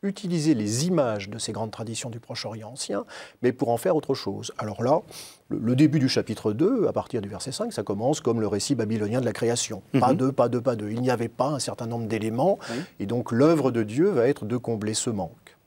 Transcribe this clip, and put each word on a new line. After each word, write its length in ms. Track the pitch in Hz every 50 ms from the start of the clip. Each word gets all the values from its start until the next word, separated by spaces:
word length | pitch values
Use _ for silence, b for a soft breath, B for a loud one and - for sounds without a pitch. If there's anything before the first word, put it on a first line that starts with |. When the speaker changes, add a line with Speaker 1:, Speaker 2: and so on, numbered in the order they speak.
| -
Speaker 1:
utiliser 500 | 196 196 - - 180 175 165 147 160 151
les 320 | 117 107 104 110 120 147 180
images 420 | 185 160 139 120 110 104 98 98
de 80 | 107 117
ces 140 | - - 107
grandes 180 | 101 110 110
traditions 400 | - - 117 110 113 - - 123
du 80 | 117 117
Proche-Orient 520 | - - 117 - - 113 107 110 107 107 123
ancien, 320 | 139 - - - 196 - B B B B B B B
mais 120 | - 123 123
pour 160 | - 143 117
en 80 | 117
faire 180 | 113 - 185 175
autre 200 | 156 - - 139
chose. 360 | - - - 98 104 110 - - -
Alors 240 | 113 107 101 - 113
là, 180 | 123 143 165 - B B B B B B B B _
le, 100 | - -
le 180 | 120 113 123
début 240 | 127 151 151 131 160
du 80 | 131 131
chapitre 440 | - 120 101 - 113 - - 110 104
deux, 360 | 110 156 196 269 247 185 127
à 40 | -
partir 280 | 110 104 - - 120 98
du 60 | 98
verset 240 | 101 - - 135 127
cinq, 200 | - 208 240 -
ça 120 | - 107
commence 360 | - 104 98 110 131 156 -
comme 200 | - 123 117 117
le 80 | 110 101
récit 260 | 104 101 - - 143
babylonien 460 | 117 110 104 113 110 104 101 110 127
de 40 | 127
la 80 | 120 107
création. 480 | - 123 117 117 - - - 110 95 - _ - 131
Pas 100 | 123 -
Speaker 2:
Mhm. 60 | -
Speaker 1:
de, 140 | 92 127 135
pas 180 | 135 - 123 120
de, 100 | 117 123
pas 160 | 117 135 120
de. 160 | 110 107 104
Il 120 | 110 117 123
n'y 80 | 127 123
avait 160 | 110 117 113
pas 180 | - - 135 139
un 100 | 151 131
certain 260 | - - 104 - 123
nombre 220 | 113 117 117 117 107
d'éléments, 500 | 113 110 107 113 107 120 143 180 202 196 B B
Speaker 2:
Oui. 100 | 117 123 170 B B B
Speaker 1:
et 80 | -
donc 240 | 101 117 120 117 -
l'œuvre 400 | 120 113 135 156 170 156 135 131
de 140 | 120 117 110
Dieu 240 | 104 110 127 170 202
va 180 | 202 131 113
être 180 | 127 143 - -
de 120 | 104 117
combler 380 | 123 120 - 117 107 104 107 110
ce 160 | - - 127
manque. 460 | 113 101 90 82 - - _ - - _ _